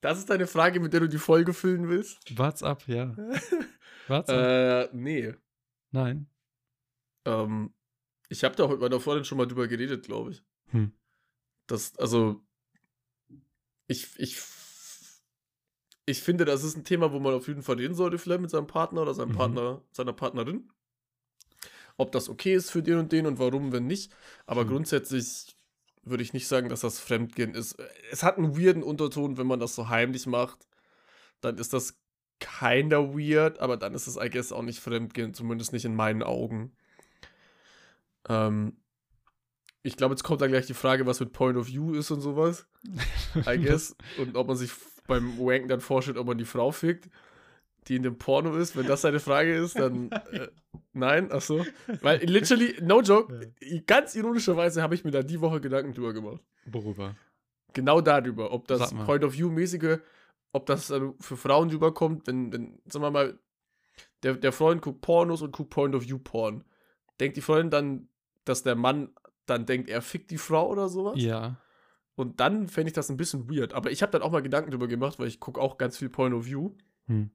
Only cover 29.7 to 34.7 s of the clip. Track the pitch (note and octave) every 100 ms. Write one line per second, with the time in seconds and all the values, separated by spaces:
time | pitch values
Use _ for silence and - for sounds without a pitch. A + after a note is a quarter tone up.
29.7 | - A2+ A#2 B2 B2+ B2+ A#2+ B2 - _
30.7 | _ _ _ _ _ _ _ B2 A#2 A#2
31.7 | C3 B2 - _ _ _ _ - - B2
32.7 | B2+ D3+ D3 C#3+ C#3+ D3 D3+ D#3 D#3 C3
33.7 | A#2+ G2 A#2 B2 A#2+ A#2+ B2+ B2 - A#2+